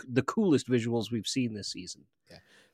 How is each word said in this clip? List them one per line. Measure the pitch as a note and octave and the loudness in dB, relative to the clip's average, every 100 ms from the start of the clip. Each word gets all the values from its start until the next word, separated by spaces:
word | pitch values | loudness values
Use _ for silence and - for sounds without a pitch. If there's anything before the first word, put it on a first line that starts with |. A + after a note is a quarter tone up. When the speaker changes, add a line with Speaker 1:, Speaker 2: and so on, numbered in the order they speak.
Speaker 1:
c-, | - | -2
the | B2 | 0
coolest | - - G3+ C3 - | 2 2 4 4 4
visuals | B2 A#2 A#2 G#2 | 0 2 -2 -2
we've | A#2 - | -4 -2
seen | C3+ A#2+ | -2 -2
this | G#2+ F#2+ | -4 -8
season. | - F2+ - _ _ _ | -10 -12 -16 _ _ _
Speaker 2:
Yeah. | - _ - _ | -20 _ -20 _